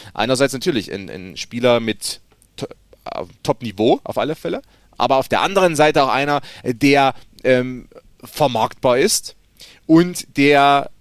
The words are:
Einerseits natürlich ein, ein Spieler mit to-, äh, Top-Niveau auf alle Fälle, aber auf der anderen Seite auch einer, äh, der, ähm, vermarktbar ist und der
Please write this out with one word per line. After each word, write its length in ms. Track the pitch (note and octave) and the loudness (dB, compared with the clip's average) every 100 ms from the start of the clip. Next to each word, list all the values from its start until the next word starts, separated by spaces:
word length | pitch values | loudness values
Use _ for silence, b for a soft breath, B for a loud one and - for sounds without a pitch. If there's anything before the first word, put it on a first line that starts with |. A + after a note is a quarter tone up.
| B | B
Einerseits 400 | - A2+ B2+ C3+ | -6 -2 0 0
natürlich 400 | C3 F3+ B2+ F2+ | -2 -4 -4 -6
ein, 160 | G2 F#2+ | -10 -12
ein 280 | A1+ F#2 D#2 | -14 -16 -16
Spieler 420 | - A#2 B2 A#2+ | -12 -2 0 2
mit 420 | A2+ G#2+ - - _ _ _ - | 0 -6 -8 -12 _ _ _ -14
to-, 120 | - - _ - - | -14 -14 _ -20 -14
äh, 180 | - F2 - | -12 -14 -8
Top-Niveau 580 | - - A#2+ F#2+ A2+ - | -4 -4 -6 0 2 2
auf 160 | - - | -2 -6
alle 160 | B2+ D#3 | -4 -6
Fälle, 260 | E3+ G#3 - b b _ | -8 -10 -12 b b _
aber 200 | B2 C3+ | 0 0
auf 120 | - | 0
der 140 | G#2+ | -2
anderen 340 | D#3+ G3 F#3 D3+ | 0 2 2 4
Seite 280 | D3+ D3+ | 2 2
auch 60 | C3+ | 0
einer, 320 | A#2+ C#3+ D3 B B | 0 -2 -4 B B
äh, 140 | - A#2 | -8 0
der, 400 | C#3+ C#3 C3+ - b - | 2 4 2 0 b -6
ähm, 440 | B2+ B2+ B2+ B2+ - - - _ | 0 0 0 -8 -16 -20 -20 _
vermarktbar 760 | - - C#3+ A#2 A2 - C3 B2 | -18 -4 -2 0 -4 -2 0 2
ist 360 | F#3+ - - - _ _ B B - | 0 -2 -6 -16 _ _ B B 2
und 500 | D#3+ F3 F3 - - | 4 4 -2 -10 0
der 540 | C#3+ C#3+ C#3+ C#3 C3+ - | 4 6 6 4 0 -12